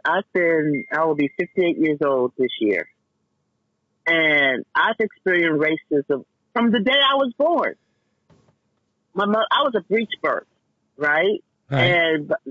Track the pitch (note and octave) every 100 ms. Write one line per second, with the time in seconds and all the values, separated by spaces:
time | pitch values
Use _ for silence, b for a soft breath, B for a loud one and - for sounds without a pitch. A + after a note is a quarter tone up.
0 | - F3 - F#3 E3+ D#3+ D3+ C#3 - D3+
1 | D#3+ D3 C#3+ - F3 - F3 D#3 D#3 D3
2 | C#3+ C3 B2 - B2+ - G#2+ F#2 - _
3 | _ _ _ _ _ _ _ _ _ _
4 | - E3 D#3+ D3 C#3 B2 - - F#3 A3+
5 | G#3+ - F#3 F3 E3+ D#3 D#3 D#3+ - D3
6 | C#3 C#3 - _ _ - A#3 A#3 G3 C#4
7 | C#4 C#4 C4+ - D4+ D#4+ C#3 - _ _
8 | _ _ _ _ _ _ _ _ _ _
9 | _ F3+ G#3 G#3+ A3 B3 C#4+ A3 - G#3+
10 | A3 - D3+ G#2+ - _ _ _ _ -
11 | D3 D#3 F#3+ G#3+ - _ - C3+ F3+ F3
12 | E3 D#3+ D3 D#3 -